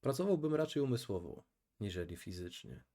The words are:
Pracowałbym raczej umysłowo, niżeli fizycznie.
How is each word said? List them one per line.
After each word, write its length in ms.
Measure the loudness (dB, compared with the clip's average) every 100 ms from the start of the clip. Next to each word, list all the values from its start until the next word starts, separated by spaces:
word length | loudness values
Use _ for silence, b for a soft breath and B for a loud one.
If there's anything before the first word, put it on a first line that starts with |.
Pracowałbym 540 | 0 2 4 4 4 2
raczej 280 | 2 2
umysłowo, 600 | 2 2 0 -4 -4 -10 -14 _ _ _
niżeli 380 | -4 -2 -4 -6
fizycznie. 680 | -8 -6 -8 -10 -12 -14 -16